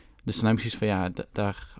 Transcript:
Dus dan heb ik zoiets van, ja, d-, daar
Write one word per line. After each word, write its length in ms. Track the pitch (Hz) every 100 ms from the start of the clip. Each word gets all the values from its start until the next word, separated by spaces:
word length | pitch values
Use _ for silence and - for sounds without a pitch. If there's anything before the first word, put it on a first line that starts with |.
| - _
Dus 120 | - 104
dan 80 |
heb 100 | 110
ik 60 | 110
zoiets 180 | 113 -
van, 80 | 110
ja, 240 | 98 92
d-, 160 | 87 -
daar 420 | - 101 98 - -